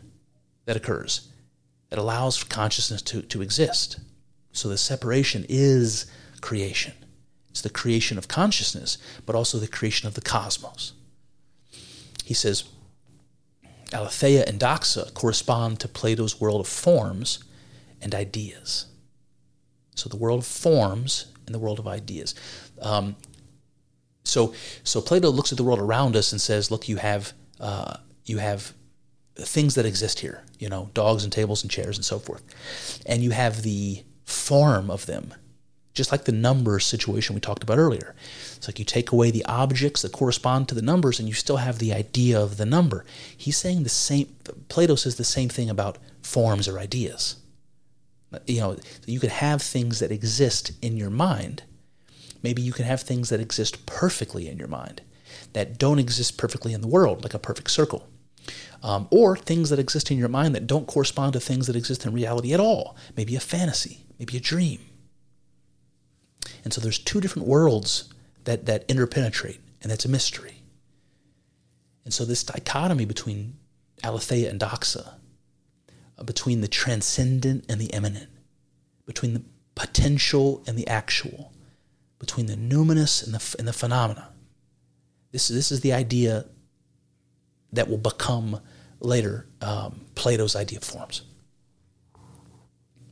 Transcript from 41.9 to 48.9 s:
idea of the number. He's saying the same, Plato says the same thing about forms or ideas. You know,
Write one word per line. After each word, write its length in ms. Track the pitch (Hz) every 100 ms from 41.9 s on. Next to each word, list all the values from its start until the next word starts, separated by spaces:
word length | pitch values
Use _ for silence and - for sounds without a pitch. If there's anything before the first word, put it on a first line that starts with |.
idea 440 | 104 107 123 123 110
of 200 | 104 101
the 80 | 107
number. 400 | 165 165 92 - - -
He's 220 | - 143 -
saying 260 | 180 180
the 60 | 127
same, 380 | - - 143 139 - - - -
Plato 260 | 165 170
says 220 | 135 131 120
the 80 |
same 240 | 120 135 123
thing 220 | - 113
about 260 | 104 101 - - -
forms 480 | - 123 113 101 98
or 100 | 95
ideas. 580 | 98 127 101 - - - - - - - _ _ _ _ _ - -
You 140 | 117
know, 160 | 98 - -